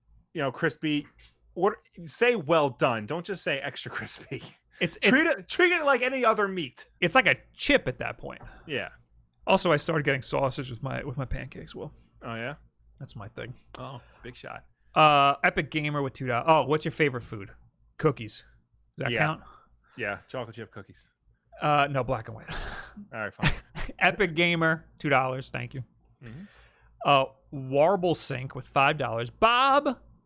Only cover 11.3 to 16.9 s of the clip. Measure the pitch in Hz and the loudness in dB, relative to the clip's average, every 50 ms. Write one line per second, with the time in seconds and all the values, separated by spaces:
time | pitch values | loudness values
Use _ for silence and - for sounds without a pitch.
11.3 | - - 127 127 - - - - - 123 - - - - - _ _ _ - 123 | -6 -6 -6 -10 -14 -16 -16 -16 -14 -14 -14 -14 -16 -18 -20 _ _ _ -14 -10
12.3 | 113 113 117 131 151 - - _ _ _ _ _ _ - 143 - - 113 98 - | -10 -8 -8 -8 -10 -12 -16 _ _ _ _ _ _ -18 -18 -16 -14 -16 -16 -14
13.3 | - 117 117 113 127 - _ _ - - 127 127 139 120 - - _ _ - 120 | -12 -12 -12 -12 -14 -16 _ _ -16 -14 -14 -14 -14 -16 -20 -20 _ _ -18 -18
14.3 | 127 - - - - - - _ _ _ _ _ - - 156 151 147 143 139 139 | -18 -16 -16 -14 -14 -16 -16 _ _ _ _ _ 4 6 8 8 8 8 6 6
15.3 | 139 - - 185 185 196 151 - - 156 147 147 147 147 139 131 - - 135 127 | 4 4 2 0 2 0 -2 -4 -4 -4 -4 -2 -2 -2 -2 -4 -4 -6 -4 -2
16.3 | 120 117 - 160 160 156 127 123 151 156 - 165 | -2 0 4 4 4 4 4 4 0 0 0 -4